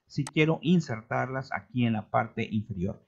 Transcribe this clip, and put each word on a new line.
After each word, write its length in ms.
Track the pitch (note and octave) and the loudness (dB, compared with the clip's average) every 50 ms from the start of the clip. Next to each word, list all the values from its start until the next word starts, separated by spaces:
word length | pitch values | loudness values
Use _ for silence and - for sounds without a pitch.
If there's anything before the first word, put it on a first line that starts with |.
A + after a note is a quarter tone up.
| _ | _
si 200 | _ - - C#3 | _ -6 -4 -4
quiero 320 | - - D#3 D#3 D#3 D#3+ - | 0 2 4 4 4 4 2
insertarlas 880 | - D#3 F#3 F3 D#3+ - A#2+ A2 A2 - C3 B2+ B2+ B2+ C3 C3+ C3+ - - | 2 4 4 4 4 0 -4 -8 -6 -4 -4 -2 -2 -2 -4 -6 -6 -6 -8
aquí 320 | - - - - B2 A#2+ | -8 -8 -6 -2 0 2
en 80 | A#2 A2 | 2 2
la 160 | G#2+ G#2 - | 0 -2 -2
parte 360 | - A#2+ A2+ A2+ - - A2+ - | 0 0 0 0 -2 -6 -6 -4
inferior. 520 | - A2 G#2 - G#2 F#2 F2 G2+ - - _ | -2 -4 -4 -4 -6 -4 -4 -4 -6 -8 _